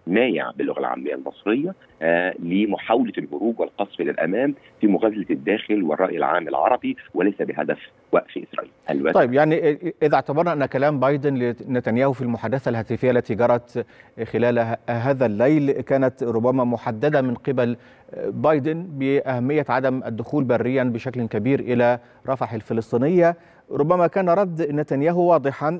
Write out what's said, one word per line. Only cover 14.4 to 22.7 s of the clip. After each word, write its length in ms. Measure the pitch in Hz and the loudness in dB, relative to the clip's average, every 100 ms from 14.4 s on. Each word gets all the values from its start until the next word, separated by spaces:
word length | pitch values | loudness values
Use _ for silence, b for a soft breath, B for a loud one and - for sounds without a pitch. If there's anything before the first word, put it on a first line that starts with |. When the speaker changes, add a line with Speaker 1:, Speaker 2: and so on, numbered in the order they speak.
| 120 117 | 2 2
Speaker 2:
ه-، 180 | 113 113 - | 0 -2 -4
هذا 380 | 120 120 139 123 | -2 0 0 0
الليل 460 | 104 123 156 139 | 2 4 4 2
كانت 520 | - 123 135 131 - | -2 0 0 0 0
ربما 400 | 120 113 120 131 | -2 0 2 2
محددة 580 | 123 120 - 110 147 147 | 0 -2 -4 -2 0 2
من 120 | 131 | 0
قبل 440 | 123 - 131 120 120 B B B - | -2 -4 -2 0 -2 B B B -10
بايدن 680 | - 120 135 156 135 160 185 | -6 -2 2 2 0 -4 -6
بأهمية 760 | 143 135 139 135 127 123 147 139 | -4 0 0 0 -2 0 0 0
عدم 340 | 123 131 131 120 | 0 0 -2 -4
الدخول 380 | 110 113 147 | -8 -4 -2
بريًا 400 | 127 120 110 131 | 0 0 0 0
بشكل 440 | 127 117 131 123 113 | 0 -2 -6 -6 -4
كبير 320 | 113 110 135 | -2 0 0
إلى 400 | 117 120 120 123 b b - | 0 2 2 2 b b -6
رفح 260 | 131 110 | -4 -4
الفلسطينية. 840 | 113 - | -6 -6